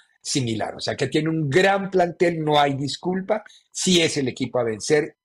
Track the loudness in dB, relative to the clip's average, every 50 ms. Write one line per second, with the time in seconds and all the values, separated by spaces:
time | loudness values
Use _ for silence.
0 | _ _ _ _ -10 -4 -4 -2 -2 -2 -2 -4 -4 -6 -8 -8 -6 -6 -4 -4
1 | -4 0 0 0 0 0 -2 -2 -2 2 2 4 4 4 2 2 -2 0 2 2
2 | 2 2 2 2 2 2 2 0 0 2 4 4 4 4 2 -2 -4 -6 -6 -6
3 | -4 -4 -4 -4 -2 -2 -4 -4 -4 -10 -20 _ _ _ -10 -4 0 2 4 4
4 | 4 2 0 -2 -2 -2 -4 -4 -6 -4 -2 -2 -2 -2 -4 -6 -2 0 2 2
5 | 2 -2 -8 _